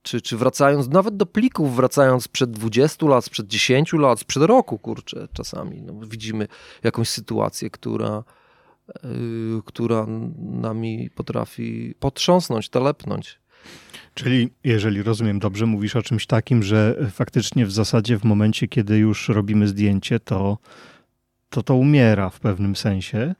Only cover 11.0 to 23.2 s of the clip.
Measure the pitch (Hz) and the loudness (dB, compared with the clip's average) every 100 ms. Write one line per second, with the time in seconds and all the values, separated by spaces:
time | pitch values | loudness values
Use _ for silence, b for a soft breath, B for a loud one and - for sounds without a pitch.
11 | 120 - 120 117 113 - 117 113 117 - | -10 -10 -8 -6 -8 -8 -10 -8 -12 -4
12 | 143 - - 180 - 113 - 127 135 147 | -6 -2 2 2 2 -4 -2 -2 -2 -4
13 | - 101 - - _ B B B B B | -8 -8 -10 -20 _ B B B B B
14 | B - 123 127 120 _ 139 110 107 101 | B -6 0 2 0 _ 0 2 2 0
15 | 101 110 110 101 104 98 113 104 104 120 | 0 0 0 0 -2 0 0 0 0 -2
16 | - 110 - 110 - 123 98 107 107 - | -2 -4 0 0 2 2 4 4 4 2
17 | 120 - - - 104 135 104 98 107 120 | -4 -4 -2 0 0 0 0 0 2 2
18 | 107 110 113 104 107 - 110 - 104 107 | 2 0 2 4 2 0 -2 -2 2 4
19 | 110 104 - 107 101 107 104 98 104 98 | 4 2 0 0 2 2 2 2 2 2
20 | - 117 - 95 98 101 B B B B | 0 -4 -2 -2 0 -2 B B B B
21 | B _ _ _ _ 127 110 131 139 147 | B _ _ _ _ -6 2 4 6 6
22 | 117 101 95 - 113 92 101 95 110 98 | 6 4 0 -2 -2 0 -2 -2 -2 -2
23 | - 107 | -4 -4